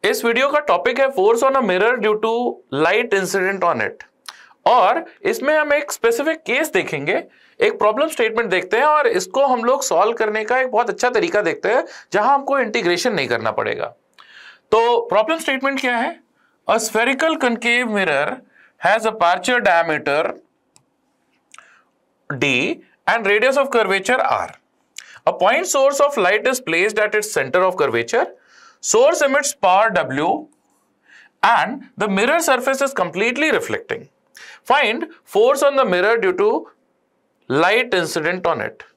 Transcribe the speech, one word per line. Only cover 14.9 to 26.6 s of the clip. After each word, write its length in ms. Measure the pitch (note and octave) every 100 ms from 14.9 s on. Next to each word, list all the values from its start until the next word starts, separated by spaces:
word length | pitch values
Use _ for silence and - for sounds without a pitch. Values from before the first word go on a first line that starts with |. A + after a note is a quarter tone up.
| A#3+ -
प्रॉब्लम 280 | G3 A3 D#4+
स्टेटमेंट 400 | D#4+ C4 C4+ C4+
क्या 140 | C4 A#3+
है? 220 | C4+ E4+ _ _ _ _ -
A 80 | G#3+
spherical 580 | A3+ G#3+ A#3+ C4+ D#4+ D#4+
concave 500 | B3 A#3 A#3 A#3+ B3
mirror 400 | G#3 F3+ C#3 D3+ B3+ _ _ _ _
has 260 | E3+ A3 A3
aperture 500 | A3 E3+ F3+ F3+ B3 G3+
diameter 520 | E3+ E3 D3+ - C#3+ D#3+ - _ _ _ _ _ _ _ _ _ _ _ - _ _ _ _ _ _ _
D 220 | C#3 C#3+ B2+ E3+ E4+ _ _ -
and 240 | A3 G3
radius 300 | G#3 B3+ C4+
of 80 | C#4 A#3+
curvature 420 | G3 G3 F#3+ B3+ -
R. 240 | G#2+ E2 - _ _ _ - - - -
A 80 | E3+
point 340 | F#3 C4+ F4+
source 320 | C#4+ C4+ C#4 C#4+
of 120 | C#4+
light 320 | F3+ G#3 B3+
is 80 | B3+